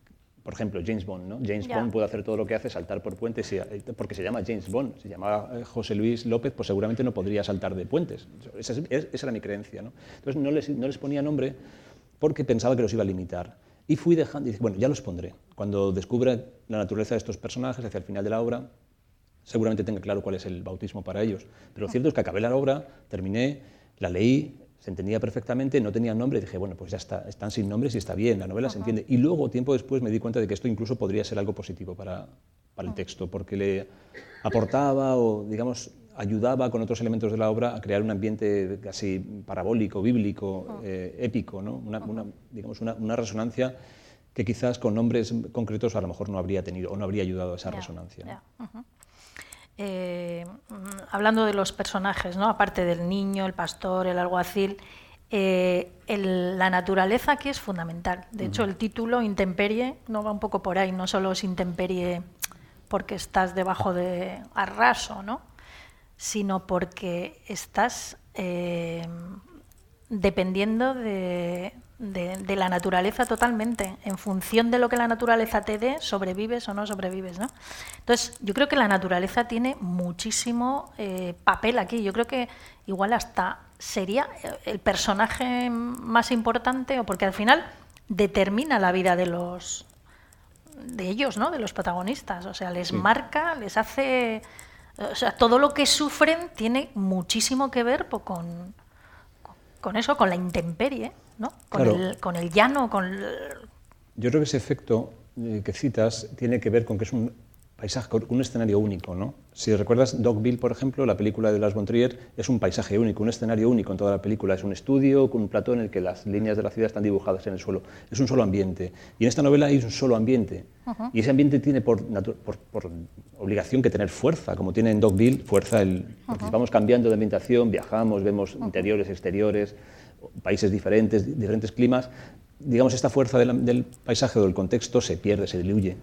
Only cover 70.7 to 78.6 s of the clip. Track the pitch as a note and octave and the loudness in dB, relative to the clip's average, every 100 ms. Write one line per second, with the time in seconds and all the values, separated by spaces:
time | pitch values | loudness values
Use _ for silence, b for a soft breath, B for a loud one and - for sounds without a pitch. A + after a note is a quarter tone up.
70.7 | A3 C4 B3+ A3+ G3 F#3 F3 F3 F3 F#3 | 2 0 0 -4 -4 -2 -2 -2 -4 -8
71.7 | B3 - - G#3+ F#3+ F3 F#3+ F#3+ G3 F#3 | -12 -20 -14 -8 -6 -6 -6 -4 0 0
72.7 | F3+ F#3 F3+ G3 A#3+ A#3+ A3+ A#3+ A3+ A3+ | 0 2 2 2 0 0 2 2 2 -2
73.7 | A3+ F#3+ F#3+ G3+ F#3+ G#3 F#3+ - A3+ A#3 | -2 -6 -6 -6 -6 -2 -4 2 2 4
74.7 | B3 A#3+ A#3+ A#3 A3+ A#3 A3+ A3 G#3+ G3+ | 4 2 2 2 2 4 4 4 0 -2
75.7 | G#3+ A#3+ D4 - G3 F#3 F#3 A3 A#3+ A3+ | -2 -2 -2 -4 -2 -2 -4 -4 -4 -4
76.7 | G3+ G#3 G3 F#3 F#3+ F#3 F3 E3+ B B | -6 -4 -4 -4 -6 -8 -6 -8 B B
77.7 | B B B - A#3 - - G3+ G3+ | B B B 2 2 2 -6 -4 0